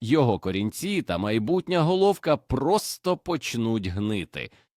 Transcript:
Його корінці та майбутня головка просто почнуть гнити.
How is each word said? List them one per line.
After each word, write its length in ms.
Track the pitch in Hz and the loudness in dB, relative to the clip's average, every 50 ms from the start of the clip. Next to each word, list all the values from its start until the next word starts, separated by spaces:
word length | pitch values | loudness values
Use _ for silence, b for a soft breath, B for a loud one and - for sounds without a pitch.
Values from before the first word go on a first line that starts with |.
Його 380 | 117 110 147 156 135 120 101 90 | 0 2 4 4 6 4 2 2
корінці 640 | - 95 92 98 104 110 - - 160 196 202 175 | 0 -2 -2 0 -2 -2 -4 -4 -4 -2 -2 -2
та 160 | - - 87 87 | -2 -2 -2 -2
майбутня 640 | 98 104 110 113 107 123 175 185 - - 180 170 | 0 0 0 0 0 0 0 0 0 0 0 2
головка 540 | 156 165 185 190 196 202 196 - - 170 151 | 2 2 2 4 4 2 2 2 0 0 0
просто 800 | - - _ 131 127 139 160 202 208 - - - - - 180 180 | 0 0 _ -2 0 2 2 2 0 0 -4 -10 -6 -2 -2 -2
почнуть 720 | 151 - - 170 - - - - 117 113 113 113 110 95 | -2 -2 -4 -4 -4 -4 -4 -4 -2 0 0 0 0 -2
гнити. 640 | 95 87 101 104 107 107 98 90 - - 71 62 - b b b b _ | -4 -4 -2 -2 -2 -2 -4 -6 -6 -8 -10 -10 -10 b b b b _